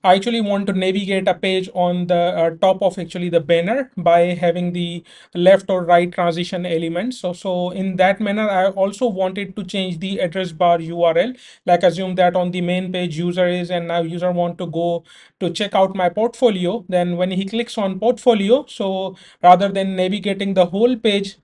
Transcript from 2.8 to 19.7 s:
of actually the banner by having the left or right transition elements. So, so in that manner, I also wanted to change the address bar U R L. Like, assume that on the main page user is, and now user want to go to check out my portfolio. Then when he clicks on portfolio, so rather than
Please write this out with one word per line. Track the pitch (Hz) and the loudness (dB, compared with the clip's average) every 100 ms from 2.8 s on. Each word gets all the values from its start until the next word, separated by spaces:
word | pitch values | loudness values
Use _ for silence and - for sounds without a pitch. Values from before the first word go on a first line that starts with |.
of | 196 185 | 0 -2
actually | 170 180 180 | -10 -6 -2
the | 170 | -2
banner | 147 170 175 254 262 - | 2 0 2 -2 -4 -2
by | 170 170 175 175 | 2 4 4 0
having | 175 175 175 | 0 0 -4
the | 175 175 170 - - - | -4 -6 -8 -14 -20 -12
left | 175 180 190 190 | 2 6 6 4
or | 185 | -4
right | 170 175 175 | 2 2 2
transition | 175 175 165 175 185 | 0 -2 -2 -6 -6
elements. | 175 165 165 170 233 254 | -4 -4 -2 -4 -6 -6
So, | 180 | -8
so | 180 196 180 180 | -8 -6 -4 -4
in | 190 190 185 | -4 -6 2
that | 185 196 | 2 2
manner, | 208 208 214 | -2 0 0
I | 190 190 | 2 0
also | 190 196 196 247 | 0 -2 0 -4
wanted | 190 185 196 196 190 | -2 -4 -4 -10 -10
to | |
change | 185 202 185 165 | -8 -6 -4 -6
the | 190 190 | -6 -4
address | 185 190 185 | -4 -4 -6
bar | 160 175 170 | 0 2 2
U | 165 170 | 0 0
R | 170 165 | 2 2
L. | 220 254 - - - | 0 -4 -18 -10 2
Like, | 175 | 4
assume | 180 165 185 180 | 4 0 -4 2
that | 180 180 | 2 2
on | 180 | -2
the | 180 | -2
main | 175 180 185 | -2 -2 -4
page | 185 180 151 | -6 -6 -4
user | 175 175 180 | -4 0 0
is, | 180 175 | 0 -4
and | 175 170 | -6 -2
now | 170 | -2
user | 165 170 180 | -2 -2 -2
want | 175 175 170 | -2 -2 -4
to | 175 | -6
go | 156 170 170 _ - _ _ | -2 -2 -4 _ -20 _ _
to | 180 | -6
check | 165 202 | -4 -2
out | 196 190 190 | 2 2 2
my | 180 | -2
portfolio. | 175 233 - 247 190 175 226 - | 0 -4 2 2 2 -2 -4 -2
Then | 180 180 175 | 0 0 -2
when | 185 | -2
he | 190 | -2
clicks | 196 226 233 - | -4 -4 -6 -4
on | 196 190 | -4 0
portfolio, | 220 247 254 220 196 262 277 | -2 2 2 2 2 2 0
so | - 196 190 190 185 - _ | -6 -4 -4 -6 -10 -20 _
rather | 175 180 | 6 6
than | 196 | 6